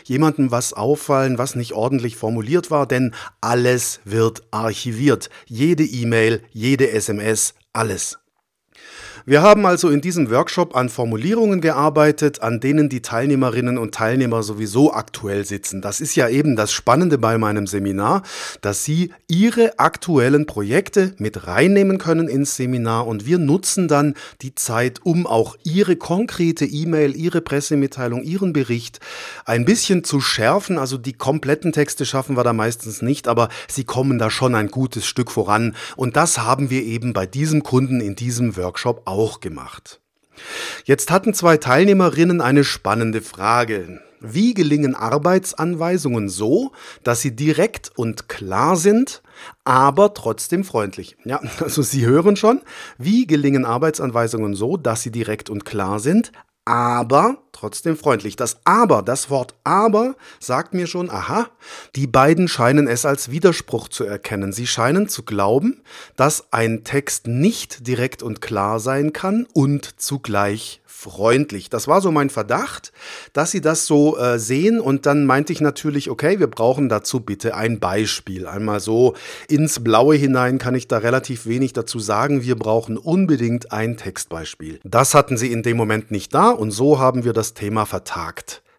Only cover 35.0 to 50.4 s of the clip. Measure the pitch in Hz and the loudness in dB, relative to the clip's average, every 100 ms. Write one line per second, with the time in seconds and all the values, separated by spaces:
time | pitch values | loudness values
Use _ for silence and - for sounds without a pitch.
35 | - - 117 117 95 107 117 - - - | -6 -4 -4 -2 0 2 0 -4 -12 -6
36 | 123 147 170 - 110 135 135 131 113 117 | -2 0 0 0 0 0 0 -2 -4 -6
37 | 123 101 95 131 156 151 - 127 131 127 | -4 -4 -4 -4 0 0 2 0 2 -2
38 | 101 98 123 120 120 90 90 - 123 117 | -4 -6 -6 -2 -2 -2 -6 -4 -4 -4
39 | - 98 214 - 180 143 120 - - - | -4 -2 -2 -4 -12 -12 -16 -18 -20 -20
40 | _ _ _ - - - - - - 139 | _ _ _ -20 -14 -12 -12 -6 0 0
41 | - 185 208 - 170 156 127 135 202 190 | 2 0 0 2 4 4 4 4 6 6
42 | 175 135 175 175 123 143 139 - 98 113 | 4 4 2 2 4 4 4 0 -2 0
43 | 113 110 - 90 104 120 113 104 85 92 | 0 -4 -8 -4 0 2 0 -4 -8 -16
44 | - _ 110 143 240 202 151 147 139 - | -20 _ -6 0 2 2 2 2 0 -2
45 | 113 143 175 185 185 - 165 165 170 185 | -2 0 2 2 0 -4 -4 -2 -2 -2
46 | 143 113 101 92 107 185 269 - - - | -2 -2 -4 -2 0 0 0 -10 -20 -6
47 | 120 120 135 113 151 151 151 - - - | -2 -2 -2 -2 0 2 0 -2 -14 -6
48 | 113 107 - - 95 98 151 180 196 220 | -6 -6 -12 -12 -4 0 2 2 4 4
49 | 277 - _ - - - - 127 139 139 | 2 -6 _ -20 -20 -8 2 4 6 6
50 | 202 - 113 110 | 4 2 -6 -4